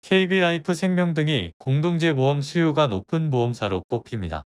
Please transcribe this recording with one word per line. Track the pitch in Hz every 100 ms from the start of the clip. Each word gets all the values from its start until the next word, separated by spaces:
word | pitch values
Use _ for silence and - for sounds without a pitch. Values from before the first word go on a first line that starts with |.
케이비라이프 | - 190 185 185 175 170 156
생명 | 170 190 180 175
등이 | 156 151 143 85 -
공동재보험 | - 139 170 170 170 139 131 143
수요가 | 143 170 165 151 147
높은 | 95 - 165 156
보험사로 | 131 120 117 104 92 -
꼽힙니다. | 117 - 117 87 80